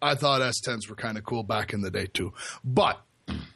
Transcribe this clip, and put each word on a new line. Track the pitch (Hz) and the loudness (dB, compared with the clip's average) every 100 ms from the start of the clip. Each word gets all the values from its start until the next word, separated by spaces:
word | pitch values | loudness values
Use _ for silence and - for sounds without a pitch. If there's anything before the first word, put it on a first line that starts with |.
I | 147 143 | 0 4
thought | 147 135 | 4 4
S | 127 117 | 4 0
tens | - 117 104 | -2 -4 -6
were | 104 | -6
kinda | 117 110 | -6 -4
cool | 107 120 | -4 -4
back | 101 110 104 | 0 0 0
in | 104 | -2
the | 98 | -2
day, | 98 95 | -2 -2
too. | - 87 - - - | -4 -4 -6 -12 -8
But | 127 127 147 - - _ - - - | 2 4 4 2 -8 _ -10 -8 -10